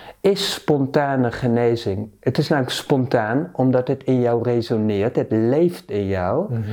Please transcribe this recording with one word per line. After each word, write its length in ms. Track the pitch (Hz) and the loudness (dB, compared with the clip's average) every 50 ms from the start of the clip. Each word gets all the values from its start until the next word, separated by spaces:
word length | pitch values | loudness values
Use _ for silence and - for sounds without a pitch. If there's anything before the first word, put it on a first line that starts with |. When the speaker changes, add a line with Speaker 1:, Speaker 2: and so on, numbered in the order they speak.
| - - - _ | -20 -20 -8 _
Speaker 1:
is 320 | - 196 202 185 - - | 0 0 0 0 -2 -6
spontane 800 | - - - - 151 139 139 131 - 151 143 139 139 131 123 120 | -6 -4 0 0 2 2 2 0 0 0 0 2 2 0 0 0
genezing. 800 | - - - 120 117 120 120 117 117 117 - 104 95 101 104 - - _ | -2 -2 0 0 2 2 2 2 2 0 -2 -4 -4 -4 -6 -10 -12 _
Het 180 | - 131 127 - | -4 -2 0 0
is 100 | 147 - | 0 2
namelijk 260 | 170 139 127 127 - | 2 0 0 -2 -6
spontaan, 760 | - - - 147 131 127 117 - 120 107 107 117 143 175 180 | -6 -2 0 0 0 2 2 0 0 2 0 0 -2 -2 -4
omdat 360 | - - 127 131 127 127 127 - | -2 0 2 2 2 2 2 0
het 160 | 135 131 - | -4 -2 0
in 160 | - 131 123 | 0 2 2
jou 220 | 120 120 117 117 | 2 2 2 0
resoneert, 720 | 110 123 120 120 113 - 123 110 107 107 104 98 101 127 - | 0 0 0 0 0 0 0 0 0 0 0 0 0 0 0
het 140 | 156 123 - | -2 -2 0
leeft 600 | 107 110 113 117 135 156 175 175 180 - - - | 0 2 2 2 2 2 2 0 0 -4 -8 -6
in 160 | 107 101 101 | -4 -4 -2
jou. 460 | 95 98 92 90 92 110 147 202 - | -2 -2 -2 -2 -2 -2 -2 -2 -4
Speaker 2:
Mhm. 80 | 120 113 104 104 | -4 -6 -4 -4